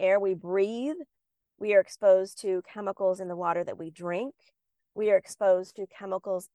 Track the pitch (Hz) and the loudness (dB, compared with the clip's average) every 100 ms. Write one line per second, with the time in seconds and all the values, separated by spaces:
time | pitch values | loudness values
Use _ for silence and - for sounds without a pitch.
0 | 185 202 196 180 175 190 202 233 269 349 | 2 2 2 -4 -2 0 0 -2 -6 -6
1 | 294 _ _ _ _ _ 208 202 - - | -12 _ _ _ _ _ 2 4 4 2
2 | 202 190 190 - 202 185 - 208 196 196 | 6 6 4 -6 -4 -4 -4 -8 -8 -2
3 | 190 185 180 175 175 170 170 - 165 160 | -2 -2 -4 -4 -2 -2 -4 -8 -12 -10
4 | 175 180 262 - _ _ _ _ _ - | -6 -4 -6 -10 _ _ _ _ _ -4
5 | 214 196 - - 196 185 185 - 190 - | 2 2 2 -2 2 2 0 -12 -16 -12
6 | 196 190 202 185 - | -8 -8 -6 -8 -8